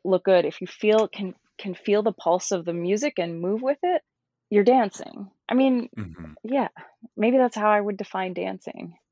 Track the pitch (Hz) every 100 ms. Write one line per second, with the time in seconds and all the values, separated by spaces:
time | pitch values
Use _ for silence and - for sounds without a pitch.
0 | 180 185 196 185 170 - 185 - 208 214
1 | 214 - 190 - _ - 202 180 - 208
2 | 214 196 - 180 - 190 170 170 175 208
3 | 285 269 170 165 180 214 254 285 359 359
4 | - _ _ _ _ 208 202 254 208 -
5 | - - 196 _ - 247 269 247 - -
6 | 101 82 80 76 220 269 214 - - _
7 | 226 - 214 262 247 220 214 208 208 196
8 | 208 190 185 180 185 190 - - 175 165
9 | _